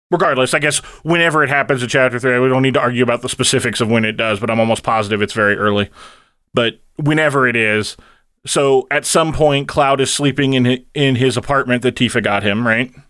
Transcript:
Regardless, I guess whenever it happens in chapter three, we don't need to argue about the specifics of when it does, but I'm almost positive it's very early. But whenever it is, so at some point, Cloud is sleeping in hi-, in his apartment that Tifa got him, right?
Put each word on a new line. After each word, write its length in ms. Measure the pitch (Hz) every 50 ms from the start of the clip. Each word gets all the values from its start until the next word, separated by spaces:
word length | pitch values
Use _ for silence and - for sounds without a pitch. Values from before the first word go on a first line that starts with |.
| _ -
Regardless, 440 | 180 165 185 160 139 127 127 123 -
I 40 | 151
guess 200 | 147 147 143 - - - - - -
whenever 400 | 156 170 170 170 165 151 156 143
it 40 | 127
happens 340 | 143 139 127 117 139 120
in 60 | 123 113
chapter 300 | - 135 127 131 123 120
three, 200 | 131 127 123 123
we 80 | 127 131
don't 140 | 127 131
need 120 | 131 135 127
to 60 | 139
argue 220 | - 123 123 120
about 200 | 123 117 120 120
the 60 | - 123
specifics 520 | - - 123 - - 123 120 120 104 -
of 80 | 120 107
when 160 | 117 113 110
it 120 | 110 110
does, 240 | 113 113 110 107 101
but 100 | 117 110
I'm 100 | 113 113
almost 220 | 113 113 113 -
positive 400 | - 127 113 110 107 101 110 101
it's 100 | 104 98
very 240 | - 113 104 101 101
early. 320 | 98 104 107 101 101 101 - _ - - - - _ _ _ _ _ _ _
But 280 | - 123 117 117 - _ _ _ -
whenever 500 | - 151 147 156 156 156 147 139 139 127
it 100 | 123 117
is, 400 | 117 110 107 107 107 104 - - - - _ _ _ _ _ _ _ -
so 420 | - - 156 143 139 135 131 - -
at 160 | 139 147 143
some 260 | - - 170 160 160
point, 360 | 147 - 156 147 139 139 139 -
Cloud 320 | - 151 143 135 139 135
is 120 | 135 -
sleeping 420 | - - 143 139 127 143 139 135 135
in 100 | 127 123
hi-, 200 | 123 127 127 - - -
in 220 | 151 139 135 131
his 200 | 117 131 131 117
apartment 460 | 120 - - 143 135 127 123 123 120
that 140 | 127 127 123
Tifa 260 | - 127 107 - 117
got 200 | 104 104 101 101
him, 240 | 107 104 101 110 120
right? 260 | 117 110 117 131 127 - - -